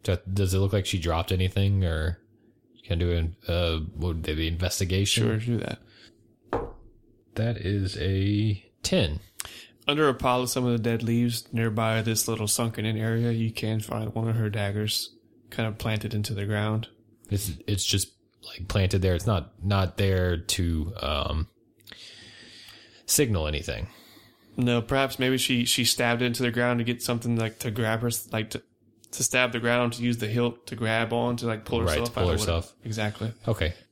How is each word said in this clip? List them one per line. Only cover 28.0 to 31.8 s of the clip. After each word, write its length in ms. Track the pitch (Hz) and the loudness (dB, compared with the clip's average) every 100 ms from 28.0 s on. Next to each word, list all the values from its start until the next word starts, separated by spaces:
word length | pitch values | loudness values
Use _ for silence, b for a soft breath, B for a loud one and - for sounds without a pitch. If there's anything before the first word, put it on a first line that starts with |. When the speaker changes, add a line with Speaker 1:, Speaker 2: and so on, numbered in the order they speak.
Speaker 2:
her, 80 | 120 113 - | 0 -4 -4
like, 180 | 110 107 | -4 -4
to 120 | - - _ _ _ - | -8 -12 _ _ _ -16
to 120 | - | -4
stab 280 | 135 127 123 | 0 2 0
the 80 | 117 | 0
ground, 340 | 117 120 120 | 0 2 0
to 100 | 117 | 0
use 140 | 120 117 | -2 0
the 100 | 107 | 0
hilt 400 | 117 120 117 - | 0 0 -2 -14
to 80 | 113 | -4
grab 380 | 113 110 113 | 0 0 0
on, 240 | 117 120 120 | 0 0 -2
to, 80 | 117 | -2
like, 180 | 110 - | -4 -2
pull 160 | 120 | 0